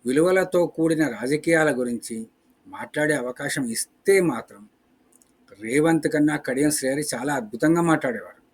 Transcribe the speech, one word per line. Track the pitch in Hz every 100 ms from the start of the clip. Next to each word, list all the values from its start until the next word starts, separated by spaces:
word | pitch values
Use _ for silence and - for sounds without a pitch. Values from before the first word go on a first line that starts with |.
| 120
విలువలతో | 139 175 190 180 180 165
కూడిన | - 160 156 147
రాజకీయాల | 107 127 147 170 165 156 123
గురించి | 123 117 - 113 113 _ _ _ -
మాట్లాడే | - 120 151 151
అవకాశం | 147 123 - 143 147
ఇస్తే | 123 110 - _ - 196
మాత్రం | 175 117 - - - _ _ _ _ _ _ _ _ -
రేవంత్ | 110 139 165 160 156
కన్నా | 151 147 147
కడియం | 139 127 151
శ్రీహరి | 143 131 139 147
చాలా | 120 139
అద్భుతంగా | 143 110 117 156 170
మాట్లాడేవారు. | 165 147 139 110 - - _